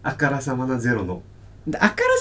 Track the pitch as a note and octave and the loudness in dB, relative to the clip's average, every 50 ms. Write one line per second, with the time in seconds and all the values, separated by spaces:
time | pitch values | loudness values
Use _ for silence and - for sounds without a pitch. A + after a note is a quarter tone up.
0 | - - - - D3+ C#3 C#3 C#3 - C#3+ C3 B2+ C3 C3 C3 B2 A2+ B2 A#2+ G#2+ | -8 -6 -2 0 0 2 2 0 -2 -2 -2 -2 -2 -2 -2 0 0 0 0 0
1 | F#2+ F2+ F2+ F2 - - - - - - - - - D#3 D#3 - - G#3 - - | 0 -4 -6 -8 -10 -16 -20 -20 -20 -20 -20 -10 -8 -6 -2 0 0 0 2 2
2 | A#4+ B4+ B4+ B4 | 2 2 4 4